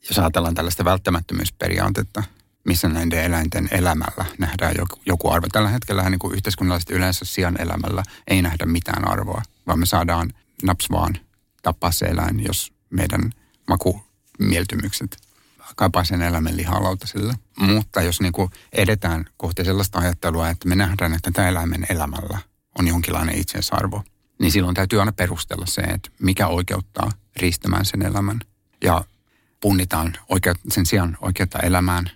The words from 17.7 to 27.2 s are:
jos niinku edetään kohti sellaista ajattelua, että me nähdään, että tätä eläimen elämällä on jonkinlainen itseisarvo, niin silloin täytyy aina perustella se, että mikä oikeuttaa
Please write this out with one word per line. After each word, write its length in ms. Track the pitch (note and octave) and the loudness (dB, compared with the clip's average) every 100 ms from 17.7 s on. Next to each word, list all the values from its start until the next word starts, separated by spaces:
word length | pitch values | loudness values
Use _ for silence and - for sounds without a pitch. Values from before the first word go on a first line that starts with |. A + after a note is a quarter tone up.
| G#2+ G#2+ G2+ | 2 2 0
jos 200 | F2 E2+ | 0 2
niinku 280 | F#2 E2+ F#2 - - | 0 0 -2 -2 -6
edetään 520 | - F#2+ G#2 F2+ E2 E2 _ | 0 2 2 0 -2 -4 _
kohti 280 | F2+ E2+ F#2 | -6 -2 0
sellaista 340 | F#2+ F#2+ F2 | 2 0 0
ajattelua, 500 | F2 E2+ F2+ D#2+ E2 | 0 0 -2 0 0
että 180 | E2+ F#2 | -2 0
me 80 | F#2 | 2
nähdään, 380 | F#2+ F#2+ F2 | 2 2 0
että 180 | E2 F2+ | -2 -2
tätä 180 | F2+ F#2 | 0 2
eläimen 360 | F2+ E2 E2 - | 2 0 -2 -2
elämällä 480 | E2 D2 D2 - G2 - _ _ - | -2 -2 -4 -6 -8 -8 _ _ 0
on 80 | F2 | 2
jonkinlainen 500 | E2+ E2+ D#2+ E2 E2 | 2 0 -2 0 -2
itseisarvo, 680 | E2 - - - G2+ G2+ - _ _ _ | -2 -4 -2 -2 -2 -4 -8 _ _ _
niin 120 | F2+ | 2
silloin 240 | E2+ F2+ F2 | 4 2 0
täytyy 240 | F#2+ G#2+ | 2 2
aina 120 | G2+ | 2
perustella 540 | G2 F2+ E2+ - F#2 F#2 | 2 -2 -2 -6 -6 -4
se, 160 | - | -2
että 280 | F#2 F#2+ - _ | -2 -2 -6 _
mikä 280 | F#2+ F#2+ F#2+ | 0 2 2
oikeuttaa 640 | E2+ F2+ F#2+ F#2+ - G#2+ G#2 | 0 -2 -4 -4 -4 -2 -4